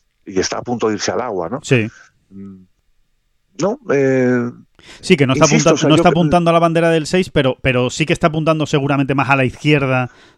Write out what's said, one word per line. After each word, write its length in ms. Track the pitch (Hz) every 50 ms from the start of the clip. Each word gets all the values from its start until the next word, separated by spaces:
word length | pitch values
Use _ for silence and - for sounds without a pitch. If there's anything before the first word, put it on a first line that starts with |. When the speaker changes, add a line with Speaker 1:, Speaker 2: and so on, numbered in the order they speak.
| _ _ _ _ _
Speaker 1:
Y 140 | - 95 95
está 180 | 85 - - 107
a 40 | 120
punto 260 | - 123 113 120 110
de 60 | 107
irse 180 | 95 - - 92
al 80 | 95
agua, 280 | 120 127 101 90 85 82
¿no? 120 | 113 139 -
Speaker 2:
Sí. 260 | - 139 120 107 117 - - - _ _ _ _ _
Speaker 1:
Mm, 260 | 98 98 98 98 95 95 92 92 _ _ _ _ _ _ _ _ _ _ _ _ _ _ _ _ _ -
no, 180 | 151 196 233 302 254 180 131
eh, 560 | 143 135 135 131 131 127 123 127 123 120 120 120 - - _ _ _ - - - -
Speaker 2:
Sí, 160 | - - 185
que 100 | 139 143
no 60 | 123 131
está 140 | - 160
Speaker 1:
insisto, 240 | 147 151 156 147 165
Speaker 2:
apunta-, 40 | 156
Speaker 1:
o 20 | 139
sea, 100 | 156 143
Speaker 2:
no 60 | 156
Speaker 1:
yo 40 | 156 170
Speaker 2:
está 60 | 175
Speaker 1:
cre- 20 | 165
Speaker 2:
apuntando 380 | 170 175 151 170 175 170 165
a 20 | 170
la 60 | 170
bandera 320 | 165 170 165 165 165 165
del 160 | 165 165 151
seis, 240 | - - 185 185 -
pero, 260 | - 156 135 131 - - -
pero 260 | 139 123 123 123 123
sí 160 | - - 160
que 80 | 139 170
está 140 | - -
apuntando 400 | 170 147 160 156 156 160 156 147
seguramente 480 | - - 147 135 143 143 135 139 127 143
más 160 | 139 131 117
a 60 | 139
la 80 | 135 131
izquierda 680 | 120 - - - 147 151 143 139 131 131 127 127 120 - - - - _